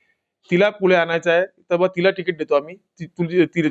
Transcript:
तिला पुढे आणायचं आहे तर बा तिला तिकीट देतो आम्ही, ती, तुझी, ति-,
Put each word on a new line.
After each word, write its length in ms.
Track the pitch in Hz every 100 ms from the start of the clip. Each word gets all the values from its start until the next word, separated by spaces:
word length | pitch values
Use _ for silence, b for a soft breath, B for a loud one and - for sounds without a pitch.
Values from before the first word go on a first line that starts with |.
| _ _ _ _ _
तिला 200 | 175 208
पुढे 240 | 208 185
आणायचं 360 | 185 165 170 170
आहे 160 | 165 190
तर 300 | _ - 175
बा 100 | 185
तिला 240 | 180 185
तिकीट 280 | 190 175 160
देतो 160 | 151
आम्ही, 220 | 147 151 190
ती, 300 | _ - 160
तुझी, 380 | - 170 180
ति-, 260 | 156 170 151